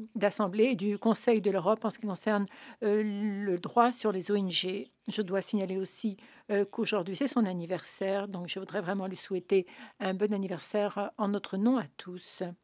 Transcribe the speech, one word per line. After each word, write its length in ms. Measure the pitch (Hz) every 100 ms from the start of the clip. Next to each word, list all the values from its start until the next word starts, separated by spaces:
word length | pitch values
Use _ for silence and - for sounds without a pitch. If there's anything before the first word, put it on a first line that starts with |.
| 220 226
d'assemblée 500 | 196 - 202 202 240
et 100 | 220
du 220 | 202 202
Conseil 440 | 226 214 - 220
de 100 | 202
l'Europe 320 | 190 170 220
en 60 | 220
ce 100 | -
qui 60 | 214
concerne, 400 | 180 - 208 196 - - -
euh, 200 | 214 208 214 202 214 196
le 140 | 202 175
droit 340 | - - 240
sur 220 | 247 214
les 180 | 190 175
O 40 | 202
N 140 | 190
G. 420 | 165 180 196 254 _ -
Je 120 | 208
dois 200 | 190 196
signaler 340 | 180 208 190 190
aussi, 400 | 190 - 220 190 - - -
euh, 120 | 202
qu'aujourd'hui, 540 | 202 - 226 208 175 185
c'est 100 | 277
son 180 | - 208
anniversaire, 840 | 180 165 175 - - 196 196 202
donc 180 | 190 175
je 120 | -
voudrais 200 | 190 196
vraiment 280 | 175 196 190
lui 100 | 185
souhaiter 480 | - 185 180 196 180 - - -
un 140 | 196
bon 180 | 190 208
anniversaire, 640 | 208 190 175 - 208 202 208
euh, 100 | 202 -
en 100 | 202
notre 300 | 202 - 196
nom 200 | 214 254
à 80 | 151 -
tous. 460 | - 180 - - 180 175